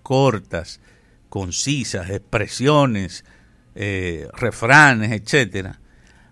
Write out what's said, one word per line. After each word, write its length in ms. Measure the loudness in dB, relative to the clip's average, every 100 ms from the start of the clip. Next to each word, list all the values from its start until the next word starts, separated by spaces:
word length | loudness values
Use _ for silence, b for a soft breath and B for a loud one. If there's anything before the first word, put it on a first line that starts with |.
cortas, 760 | -2 2 4 2 -4 -8 -10 -14 b b b b _
concisas, 840 | -8 -6 -4 -2 -2 -4 -8 -6
expresiones, 1120 | -8 -4 -4 -4 -2 2 4 4 0 -6 -10 b b b b b
eh, 540 | -8 -6 -4 -4 -6 -10
refranes, 760 | -6 -6 -2 4 8 8 4 0
etcétera, 680 | -4 0 0 0 -4 -10 -12 b b b b b